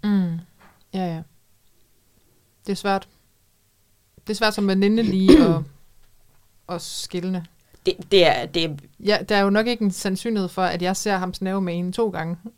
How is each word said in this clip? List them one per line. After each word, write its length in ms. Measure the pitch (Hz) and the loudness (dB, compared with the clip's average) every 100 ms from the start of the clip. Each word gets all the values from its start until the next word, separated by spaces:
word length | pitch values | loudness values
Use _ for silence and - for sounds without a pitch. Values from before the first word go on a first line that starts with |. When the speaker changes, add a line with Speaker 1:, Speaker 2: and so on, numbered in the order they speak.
Speaker 1:
Mm. 360 | 208 202 175 165 175 _ - _ _ | -2 0 0 -6 -12 _ -20 _ _
Ja, 120 | 190 180 165 | -6 -6 -6
ja. 60 | 165 _ _ _ _ _ _ _ _ _ _ _ _ _ - | -12 _ _ _ _ _ _ _ _ _ _ _ _ _ -8
Det 60 | |
er 40 | 196 | -4
svært. 320 | 202 196 - _ _ _ _ _ _ _ _ _ _ - - | -2 -2 -4 _ _ _ _ _ _ _ _ _ _ -20 -10
Det 60 | |
er 40 | 214 | -2
svært 160 | 214 | -2
som 140 | 208 196 | 0 0
veninde 360 | 190 202 220 | 2 2 2
lige 400 | 220 190 190 302 226 | 2 4 8 8 8
at, 140 | 147 - - - - - _ _ _ _ _ - | 2 -4 -14 -20 -20 -20 _ _ _ _ _ -12
at 120 | 175 | -12
skille. 640 | - - - 180 185 185 165 _ _ - - | -10 -12 -10 -8 -6 -6 -8 _ _ -6 -4
Speaker 2:
Det, 80 | - - | -4 2
det 140 | 196 165 | 6 6
er, 180 | 120 127 | 4 -2
det 180 | 170 160 | -4 -4
er 100 | 147 - _ | -6 -14 _
Speaker 1:
Ja, 180 | 196 208 196 | -2 -2 0
der 60 | 202 | 0
er 60 | |
jo 80 | 196 | 2
nok 180 | 202 226 | 2 0
ikke 160 | 240 208 | 0 -2
en 60 | |
sandsynlighed 580 | 185 202 190 233 214 185 | -2 -4 -4 -4 -4 -4
for, 140 | - | -2
at 180 | 180 175 | -2 0
jeg 160 | 180 190 | -2 -2
ser 200 | 214 190 | -2 -2
ham 160 | 185 | -4
snæve 280 | - 190 196 | -6 -4 -4
med 160 | 185 175 | -4 -4
en 140 | 180 | -4
to 160 | 180 220 | -2 -4
gange. 280 | 175 165 170 226 | -4 -6 -8 -12